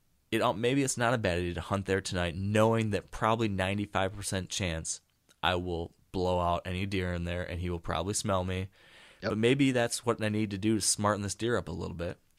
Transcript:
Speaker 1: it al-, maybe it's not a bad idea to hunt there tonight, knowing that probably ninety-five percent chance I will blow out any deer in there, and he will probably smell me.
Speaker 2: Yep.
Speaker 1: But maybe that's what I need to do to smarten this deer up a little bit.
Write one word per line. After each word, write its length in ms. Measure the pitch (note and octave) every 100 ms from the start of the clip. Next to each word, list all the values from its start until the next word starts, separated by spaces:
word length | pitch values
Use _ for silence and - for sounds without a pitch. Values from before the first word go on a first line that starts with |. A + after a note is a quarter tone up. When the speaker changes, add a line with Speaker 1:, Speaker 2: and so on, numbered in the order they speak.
| _ _ _
Speaker 1:
it 100 | A2
al-, 140 | A2+
maybe 280 | F#2+ A#2+ C#3
it's 140 | C3 -
not 160 | A#2+
a 60 | B2
bad 200 | G#2 F2
idea 160 | F2+
to 60 | E2+
hunt 240 | - G2+
there 160 | G2 F#2+
tonight, 360 | - F#2 F2 E2
knowing 540 | G2 G#2+ A2 A2+ A2
that 200 | F#2+ -
probably 380 | - A2 A2+ A2+
ninety-five 640 | F#2+ F#2 G#2 G2+ F#2 F#2+
percent 340 | G#2 G2 G2 F2+
chance 520 | - F#2 D#2+ E2+ - _ _ _ _
I 140 | F2 F2+
will 360 | F2+ E2+ E2+ _ _
blow 280 | F#2+ F2+ F2+
out 220 | F2 F2
any 220 | F#2+ F2+ G2+
deer 260 | G2 F2+
in 120 | F2
there, 180 | E2+ F2
and 180 | - F2
he 80 | F2
will 120 | F2
probably 340 | - D#2+ F2+
smell 300 | G#2 G#2 F#2+
me. 240 | F#2 F#2 F#2+ _ - - - -
Speaker 2:
Yep. 100 | F#2+
Speaker 1:
But 60 | G#2
maybe 340 | A#2 C3+ C3+
that's 340 | B2 A#2 - A#2+
what 160 | A2+
I 60 | G#2+
need 240 | G#2+ G#2+
to 60 | G2
do 180 | A2 G#2+
to 40 |
smarten 420 | - - G#2 G2+
this 120 | G2+
deer 220 | - A2+ A2+
up 100 | D#2+
a 40 |
little 240 | F2 F2+ E2+
bit. 220 | E2+ - _